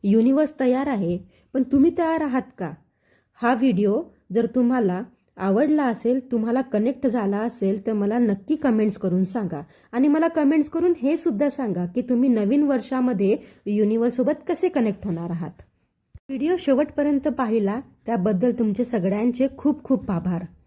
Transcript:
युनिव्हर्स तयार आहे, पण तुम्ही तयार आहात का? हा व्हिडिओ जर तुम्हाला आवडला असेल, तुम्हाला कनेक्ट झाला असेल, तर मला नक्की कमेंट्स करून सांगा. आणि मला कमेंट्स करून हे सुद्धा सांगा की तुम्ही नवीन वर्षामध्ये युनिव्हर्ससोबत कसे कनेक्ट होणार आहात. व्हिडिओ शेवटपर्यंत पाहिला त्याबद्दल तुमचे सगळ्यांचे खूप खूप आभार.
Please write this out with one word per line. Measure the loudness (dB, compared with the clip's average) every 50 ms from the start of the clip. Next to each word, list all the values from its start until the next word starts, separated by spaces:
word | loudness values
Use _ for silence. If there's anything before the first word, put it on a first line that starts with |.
| 2
युनिव्हर्स | 4 4 4 4 4 4 4 2 0 0 -2
तयार | 0 0 2 0 0 -2
आहे, | -2 -2 -2 -2 -4 -4 -6 -14 _ _ _ _ _
पण | -4 -2
तुम्ही | 2 4 4 4 4 4 2
तयार | 0 0 0 0
आहात | -2 -2 -2 -2 -4 -6 _ -10
का? | -10 -10 -10 -12 _ _ _ _ _ _ _ _ _ _ _
हा | _ 0 0 0
व्हिडिओ | 2 2 2 2 2 2 2 0 0 -2 -6 -14 _ _ _ -2
जर | -2 -2
तुम्हाला | 0 0 0 0 2 2 2 0 0 0 -2 -6 -10 _ _ _ _ _ -6
आवडला | -2 0 2 2 2 2 2 2 2
असेल, | 0 -2 -2 0 0 0 0 -2 -2
तुम्हाला | -4 -2 -2 0 0 -2
कनेक्ट | -2 -2 -2 0 0 0 -2 0 -2 -2
झाला | 0 0 -2 0 -2 -2
असेल, | -2 -4 -4 -2 -2 -2 -2 -2 -4 -4
तर | -2
मला | 0 0 0 0 2
नक्की | 2 2 0 -2 -2 -4 -4
कमेंट्स | -2 0 0 2 2 2 0 -2 -2
करून | -4 -2 0 0 0
सांगा. | 0 -2 -6 -6 -4 -6 -8 -10 -14 _ _ _ _
आणि | -2 0 2 2
मला | 4 4 2 0
कमेंट्स | 2 2 2 4 4 2 0 0
करून | -2 0 2 2 0 2
हे | 0 0 0 0
सुद्धा | 0 -2 0 0 0 -2
सांगा | 0 -4 -4 -4 -2 -2 -4
की | -4 -4 -4
तुम्ही | -2 0 0 2 2 2
नवीन | 2 2 2 2 2 2 2
वर्षामध्ये | 2 0 -2 -2 -4 -2 0 0 0 0 0 2 0 0 0 -4 -12 -20 _ _
युनिव्हर्ससोबत | -4 0 2 2 2 2 2 0 0 0 0 0 0 0 -2 -2 -6
कसे | -4 0 0 0
कनेक्ट | 0 0 0 0 -2 -4 -4
होणार | -6 -4 -4 -4 -6
आहात. | -6 -6 -8 -10 -12 _ -20 _ _ _ _ _ _ _ _ _ _ -20 _ _
व्हिडिओ | -6 -4 -2 0 -2 0
शेवटपर्यंत | 2 2 4 4 2 0 0 -2 0 0 0 0 0 -2
पाहिला | -2 -2 -2 0 0 0 0 0 -2 -4 -8 -12 _ _ _
त्याबद्दल | -4 -2 0 0 2 2 2 2 0 2 2
तुमचे | 0 0 0 -2 -2
सगळ्यांचे | -2 -2 -2 0 0 0 0 0 0 0 0 -2 -2 -2 -2
खूप | -2 -2 -2 -2 -2
खूप | -2 -2 -2 0 -2
आभार. | -4 -2 -2 -2 -4 -4 -6 -10 -16 _ _